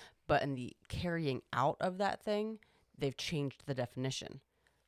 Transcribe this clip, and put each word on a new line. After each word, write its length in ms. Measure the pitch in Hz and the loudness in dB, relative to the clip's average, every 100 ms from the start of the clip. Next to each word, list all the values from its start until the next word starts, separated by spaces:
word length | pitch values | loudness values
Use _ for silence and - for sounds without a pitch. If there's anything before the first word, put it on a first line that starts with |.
| - _ - | -20 _ 2
But 160 | 147 | 4
in 120 | 143 | 4
the 220 | 127 120 - - | -2 -4 -10 -8
carrying 540 | - 180 170 147 127 - | -4 -2 0 0 -2 -2
out 240 | 123 143 - | 2 4 4
of 180 | 185 185 | 0 2
that 240 | 202 - | 0 0
thing, 380 | 214 208 220 220 - _ _ - | 0 0 0 -4 -14 _ _ -4
they've 200 | 139 - | -2 -2
changed 480 | - 151 139 - - | -2 0 -2 -4 -6
the 80 | |
definition. 640 | 131 120 127 131 - - 139 _ _ _ _ | -4 -2 -2 -2 -2 -6 -12 _ _ _ _